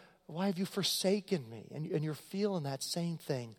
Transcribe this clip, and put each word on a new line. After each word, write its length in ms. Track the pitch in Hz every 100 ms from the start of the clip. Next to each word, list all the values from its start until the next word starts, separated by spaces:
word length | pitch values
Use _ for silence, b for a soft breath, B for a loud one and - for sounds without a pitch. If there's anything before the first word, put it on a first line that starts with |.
| b b -
why 180 | 160 196
have 120 | 175
you 80 | 190
forsaken 800 | - 170 - 190 202 185 180 117
me?" 200 | 113 90
And, 140 | 135 160
and 160 | 156
you're 120 | 156
feeling 500 | 151 - 196 208 190
that 180 | 139 135
same 340 | - - 170 165
thing. 380 | - 135 117